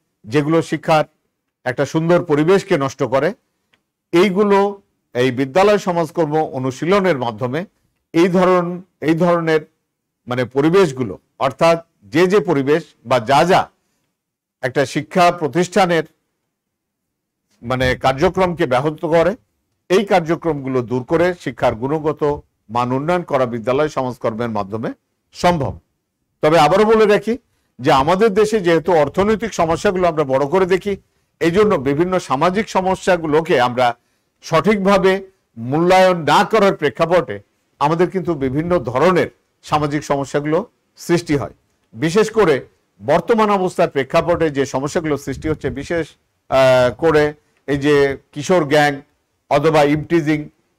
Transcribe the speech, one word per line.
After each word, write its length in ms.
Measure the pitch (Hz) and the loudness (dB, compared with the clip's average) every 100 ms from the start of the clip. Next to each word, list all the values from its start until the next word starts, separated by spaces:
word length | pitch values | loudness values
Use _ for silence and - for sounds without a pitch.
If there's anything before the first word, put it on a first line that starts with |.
| _ _ 107 | _ _ -4
যেগুলো 360 | 143 147 165 | -2 0 0
শিক্ষার 440 | - 160 - 156 151 _ _ _ _ _ 127 | -2 -6 0 0 0 _ _ _ _ _ -8
একটা 200 | 123 139 | -4 -4
সুন্দর 340 | 160 165 175 | -2 0 0
পরিবেশকে 520 | 175 147 156 190 196 170 | 2 0 2 2 2 -2
নষ্ট 260 | 135 - | -2 -4
করে, 260 | 135 135 156 240 _ _ _ _ _ _ - | -2 0 -2 -6 _ _ _ _ _ _ -4
এইগুলো 680 | 170 202 185 208 196 202 202 _ _ _ | 0 2 2 2 2 0 -4 _ _ _
এই 160 | 120 131 | -2 -2
বিদ্যালয় 460 | 120 135 156 202 208 | -2 -2 2 2 2
সমাজকর্ম 580 | 190 175 160 - 156 156 156 131 | 0 -4 -2 -2 -2 0 -4 -4
অনুশীলনের 600 | 131 127 151 202 190 143 | -6 -6 0 0 2 -2
মাধ্যমে 420 | 123 107 123 143 190 _ _ _ _ | -4 -6 -6 -6 -10 _ _ _ _
এই 160 | 165 185 | 0 2
ধরন, 360 | 180 180 180 170 180 - - | 2 2 2 0 -8 -14 -8
এই 140 | 143 165 | -2 0
ধরনের 460 | 175 175 165 156 156 _ _ _ _ _ - | 2 2 0 -2 -2 _ _ _ _ _ -8
মানে 160 | 123 120 | -6 -4
পরিবেশগুলো, 720 | 135 151 185 180 127 117 82 _ - | 0 2 4 2 0 -8 -8 _ -6
অর্থাৎ 380 | 127 - 165 170 - _ | -4 0 2 2 -2 _
যে 200 | 101 135 185 | -6 0 2
যে 120 | 202 | 2
পরিবেশ 440 | 165 143 135 156 170 _ 113 | 2 -2 2 0 -2 _ -2
বা 120 | 127 | -2
যা 200 | 113 139 170 | 2 2 4
যা 100 | 170 - _ _ _ _ _ _ _ _ _ | 2 0 _ _ _ _ _ _ _ _ _
একটা 240 | 131 147 135 | -6 -2 -2
শিক্ষা 400 | 160 143 190 175 | -4 -4 2 2
প্রতিষ্ঠানের 720 | 175 151 151 175 208 185 165 156 _ _ _ _ _ _ _ _ _ _ _ _ _ _ _ | 2 -4 -2 -2 0 2 0 -2 _ _ _ _ _ _ _ _ _ _ _ _ _ _ _
মানে 260 | 120 127 127 123 | -6 -2 0 0
কার্যক্রমকে 720 | 135 135 175 175 185 170 156 | 0 0 0 0 -2 -2 -2
ব্যাহত 400 | 127 147 151 165 | 0 -2 -4 -2
করে, 280 | 165 165 226 _ _ _ _ - | 0 0 -2 _ _ _ _ -2
এই 140 | 185 202 | -2 2
কার্যক্রমগুলো 760 | 190 160 165 165 147 131 131 | 0 0 -4 -4 -4 -4 -4
দূর 220 | 117 127 | -2 -4
করে 240 | 123 165 175 175 | -2 0 0 -2
শিক্ষার 300 | - 120 131 110 | -8 -4 -2 -2
গুণগত 460 | 131 156 156 151 151 147 - _ - | -4 -4 -4 -2 -4 -4 -10 _ -8
মান 220 | 113 123 | -4 -2
উন্নয়ন 320 | 131 151 180 | -4 -2 -4
করা 220 | 170 139 127 | -2 -2 -2
বিদ্যালয় 440 | 120 110 131 151 | -4 -2 -2 -2
সমাজকর্মের 640 | 135 127 113 123 110 120 107 | -4 -6 -4 -6 -4 -6 -4
মাধ্যমে 320 | 98 110 139 277 _ _ _ - | -6 -8 -8 -12 _ _ _ -4
সম্ভব। 380 | 175 170 113 87 _ _ _ _ _ - | 0 0 -4 -8 _ _ _ _ _ -4
তবে 160 | 151 165 | 2 4
আবারও 260 | 151 196 214 | 4 4 4
বলে 200 | 220 214 | 4 4
রাখি 320 | 202 - 247 _ _ _ - | 2 0 -8 _ _ _ -6
যে 120 | 127 | 0
আমাদের 380 | 139 147 190 226 | 2 2 2 2
দেশে 240 | 196 208 220 | 2 2 0
যেহেতু 320 | 175 165 156 | 2 0 2
অর্থনৈতিক 580 | 170 139 - 202 214 226 | 2 2 0 0 0 -4
সমস্যাগুলো 540 | - 165 165 208 185 175 | -4 -2 0 -2 0 0
আমরা 160 | 156 | 0
বড় 220 | 143 131 143 | 0 0 0
করে 180 | 185 185 | 0 2
দেখি, 320 | 185 202 196 _ _ _ - | 0 -2 -8 _ _ _ -4
এই 120 | 160 | 0
জন্য 200 | 175 208 180 | 2 2 0
বিভিন্ন 440 | 131 143 180 185 | -2 0 0 -2
সামাজিক 500 | - 135 170 185 - | -2 0 0 -2 -2
সমস্যাগুলোকে 920 | 202 185 185 - 180 160 151 160 147 | -2 -2 -2 0 -2 2 0 2 0
আমরা 260 | 123 120 123 - _ _ _ _ | 0 0 -2 -2 _ _ _ _
সঠিকভাবে 720 | - 160 170 214 190 196 185 190 190 _ _ 113 | -4 0 0 0 2 2 2 0 -4 _ _ -14
মূল্যায়ন 600 | 117 147 175 185 185 175 | -6 0 4 6 4 2
না 160 | 147 165 | 2 2
করার 320 | 202 220 196 165 | 2 2 2 2
প্রেক্ষাপটে 640 | 147 - 165 180 151 101 _ _ _ - | -2 -2 0 0 0 -8 _ _ _ -4
আমাদের 280 | 143 165 175 | -2 0 0
কিন্তু 220 | 185 165 156 | -2 -4 -4
বিভিন্ন 440 | 135 135 170 175 | -2 -4 -2 -2
ধরনের 480 | 123 120 170 175 127 _ _ _ | -2 0 2 2 -2 _ _ _
সামাজিক 380 | - 151 147 147 | -6 -4 -2 -4
সমস্যাগুলো 640 | - 143 135 147 147 160 220 _ _ _ | -4 -6 -4 -4 -2 -2 -4 _ _ _
সৃষ্টি 400 | - 175 - 147 | -2 -2 0 -4
হয়। 200 | 92 _ _ _ _ | -4 _ _ _ _
বিশেষ 380 | 110 156 185 214 | -6 -2 0 0
করে 240 | 220 185 131 - _ _ _ 104 | 2 2 2 -2 _ _ _ -2
বর্তমান 440 | 165 170 226 214 | -2 2 0 2
অবস্থার 440 | 202 185 - 165 143 | 0 -2 -2 -2 -2
প্রেক্ষাপটে 540 | 131 170 156 170 160 | -2 -2 0 0 0
যে 160 | 139 135 | 0 -4
সমস্যাগুলো 520 | 131 143 185 156 139 | -2 -4 -4 -4 -4
সৃষ্টি 320 | - 127 156 | -6 -8 -6
হচ্ছে, 200 | 151 139 | -6 -6
বিশেষ, 360 | 123 139 170 151 _ _ _ - | -8 -6 -6 -6 _ _ _ -2
আহ, 440 | 135 131 127 123 | 2 4 4 2
করে 400 | 113 165 151 147 147 _ _ - | 0 2 2 0 -4 _ _ -6
এই 100 | 143 | -2
যে 400 | 143 143 139 135 _ | 2 2 2 -2 _
কিশোর 340 | 147 143 185 147 | -12 -2 0 2
গ্যাং 260 | 151 147 139 - _ _ _ - | 2 2 -2 -12 _ _ _ -4
অথবা 340 | 143 151 156 | 0 2 2
ইভটিজিং, 680 | 143 151 143 170 151 151 147 _ _ | 2 0 0 -2 0 -4 -6 _ _